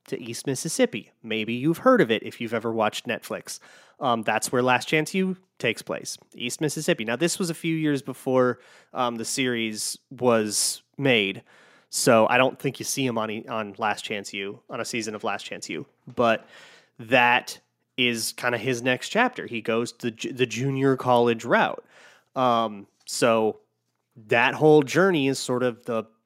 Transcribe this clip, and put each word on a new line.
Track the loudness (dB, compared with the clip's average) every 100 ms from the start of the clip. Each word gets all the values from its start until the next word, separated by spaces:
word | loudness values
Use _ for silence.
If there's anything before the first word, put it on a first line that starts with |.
| -12
to | -12
East | -10 -8 -6
Mississippi. | -4 -4 0 0 0 -12 _
Maybe | -6 -4 -2
you've | -2 0 2
heard | 4 6
of | 4
it | 2
if | -2 -8
you've | -6
ever | -4 -2
watched | 0 0 0 -6
Netflix. | -8 -6 -10 -10 -16 -16 -20 _ -6
Um, | -2 0
that's | 0 -2 0
where | 0
Last | 2 2 2
Chance | 0 0
U | 0 -2 -4 _ -6
takes | -4 -4
place, | -6 -8 -8 -14 _
East | -10 -10 -4
Mississippi. | -4 -2 -2 -2
Now, | -2 0
this | -2 -2
was | -4
a |
few | -4 -4 -2
years | 0 -2
before, | -4 -8 0 2 4 0 -10 -20 _
um, | -4 -4 -4
the | -6
series | -2 -2 0 -4 -4 -8 -10 -16
was | -2 2 4 2 -2 -4 -6 _ -2
made, | 2 4 2 -2 -14 -20 _ _ _
so | 0 6 6 6
I | 4
don't | 4 2
think | -6 -6
you | -8
see | -4
him | -2 -2
on, | -4 -6 -6
on | -6 -6 -4
Last | -4 -4
Chance | -6 -8 -8
U, | -8 -8 -10 -12
on | -8
a | -6
season | -6 -6
of | -6
Last | -6 -6
Chance | -8 -12 -10
U, | -10 -10 _ -12 0
but | 2 2 -2 -20 -20 -20 _ -16
that | 2 4 6 4 0 -14 _ _ _ -2
is | 0 0 -4
kinda | -4 -4 -2
his | -2 -2
next | -2 -2 -2
chapter. | 0 0 -2 -8
He | -8
goes | -2 -2 -2
the | -4 -6
ju-, | -6 -8
the | -2 -2
junior | -2 -4 2 2 2
college | 4 4 4 2
route. | 2 2 2 -2 -14 _ -20 _ _
Um, | 0 2 2 0 -6 -18 _
so | -10 0 4 4 2 -2 _ _ _ _ _ -16 0
that | 2 2
whole | 4 6 6
journey | 6 2 2 4 0
is | -2
sort | -2 0
of | -2 -4
the | -6 -6 -6 _